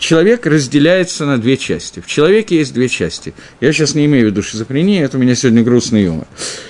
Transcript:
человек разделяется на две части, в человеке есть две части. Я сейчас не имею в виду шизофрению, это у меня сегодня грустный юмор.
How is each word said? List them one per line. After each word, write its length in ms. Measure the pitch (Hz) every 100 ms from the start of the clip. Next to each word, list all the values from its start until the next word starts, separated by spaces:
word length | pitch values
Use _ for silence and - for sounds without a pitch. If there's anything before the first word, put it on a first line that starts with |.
человек 440 | - 165 185 240
разделяется 800 | 160 151 127 143 151 185 175 -
на 160 | 147 131
две 160 | 113 135
части, 440 | - - - -
в 60 | -
человеке 520 | - 151 214 208 170
есть 160 | 139
две 140 | 131 123
части. 440 | - 85 - - - - -
Я 120 | -
сейчас 220 | 151 151
не 100 | 156 147
имею 200 | 139 110
в 40 |
виду 120 | 98
шизофрению, 600 | 98 110 110 135 185 202
это 120 | 139 135
у 40 |
меня 160 | 127 123
сегодня 260 | 131 113
грустный 400 | 113 120 - 110
юмор. 240 | 95 80 - - - - -